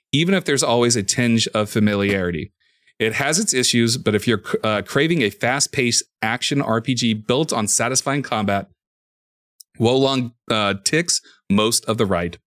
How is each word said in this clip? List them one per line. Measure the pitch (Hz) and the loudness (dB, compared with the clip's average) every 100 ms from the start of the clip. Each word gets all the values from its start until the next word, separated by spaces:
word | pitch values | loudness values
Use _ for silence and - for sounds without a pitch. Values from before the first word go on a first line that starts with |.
| _ | _
even | 147 170 | 0 2
if | 190 | 2
there's | - 135 | 2 0
always | 139 120 120 117 | 2 4 4 2
a | |
tinge | 95 - 120 113 - | 0 0 2 2 0
of | 107 104 | -2 -2
familiarity. | 113 107 101 101 98 90 80 - _ _ _ _ - | 2 2 2 2 0 -2 -4 -8 _ _ _ _ -4
It | 113 | -2
has | 113 139 160 | 0 -2 0
its | 220 | 0
issues, | 127 120 120 117 113 | 0 2 2 2 0
but | 110 | 0
if | 101 123 | 0 0
you're, | 107 - - | -2 -2 -4
uh, | 110 104 98 | -2 -2 -2
craving | 139 160 170 | 0 2 2
a | 104 | 0
fast-paced | - 120 139 - - 120 113 - _ | 0 -2 0 -2 -2 0 -2 -4 _
action | 110 123 - 143 | -4 -4 -2 -2
R | 123 113 | 0 0
P | 123 | 0
G | 120 117 | -2 0
built | 107 107 127 156 | -2 0 -2 0
on | 127 104 | -2 -2
satisfying | - 117 131 139 143 | -2 -2 -2 -2 -4
combat, | 135 110 101 101 98 _ _ _ _ _ _ _ _ - - - | -2 -2 0 -2 -4 _ _ _ _ _ _ _ _ -20 -18 -2
Wo | 113 131 | 2 2
Long, | 135 131 120 - - | 2 0 -4 -8 -4
uh, | 110 101 101 | 0 0 -2
ticks | - 156 170 - - _ - | -2 -2 0 -4 -6 _ -2
most | 101 110 117 - | 2 2 0 -2
of | 110 | -2
the | 101 | 0
right | 87 87 - | 0 -4 -8